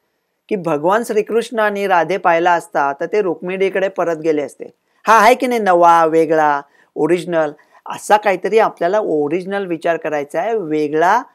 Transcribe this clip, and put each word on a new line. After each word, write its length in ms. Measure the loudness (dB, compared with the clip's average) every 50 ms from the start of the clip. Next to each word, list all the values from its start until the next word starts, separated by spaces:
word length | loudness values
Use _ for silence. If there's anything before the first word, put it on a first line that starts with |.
| _ _ _ _ _ _ _ _ _ -8
की 80 | -8
भगवान 460 | -6 -4 -4 -4 -2 0 0 0 0 -2
श्रीकृष्ण 520 | -2 -2 -4 -2 0 -2 -4 -4 -2 -2 -2
आणि 280 | -2 -2 -2 -2 -2
राधे 300 | 0 0 0 0 0 -4
पाहिला 360 | 0 0 2 2 2 2 2
असता 400 | 0 0 -2 -4 -2 -2 -2 -2
तर 140 | -2 -4 -6
ते 160 | -2 -2 -2
रुक्मिणीकडे 640 | -2 -2 -4 -6 -8 -8 -4 -2 -2 -2 -2 -2 -4 -4
परत 280 | -4 -4 -4 -4 -4
गेले 260 | -2 -2 -2 0 -2
असते. 220 | -2 -6 -10 -16 -20 -20 _ _ _ _ _ _ 2
हा 120 | 4 4 6
आहे 160 | 6 6 4
की 120 | 4 0
नाही 140 | -2 -2 0
नवा, 440 | 2 2 4 6 6 6 6 6 4
वेगळा, 540 | 4 4 2 2 2 2 2 2 2 0 -2 -6 _ _ _ _ _ -6
ओरिजिनल? 580 | -4 0 0 0 -2 -2 -4 -2 -2 -2 -2 -6 _ _ _ _ _ -14
असा 300 | -14 -14 -10 0 0 0
काहीतरी 420 | 2 2 0 -2 -2 -2 0 2 2
आपल्याला 400 | 2 2 0 -2 -2 0 0 -2
ओरिजिनल 680 | -2 -2 -2 -2 -2 -2 -4 -4 -6 -6 -6 -6 -6
विचार 300 | -6 -8 -4 -2 -4 -4
करायचा 440 | -2 -4 -4 -4 -4 -6 -4 -6 -4
आहे, 140 | -4 -2 -4
वेगळा 680 | -4 -4 -4 -2 -2 -2 -2 0 0 2 2 2 0 -2 _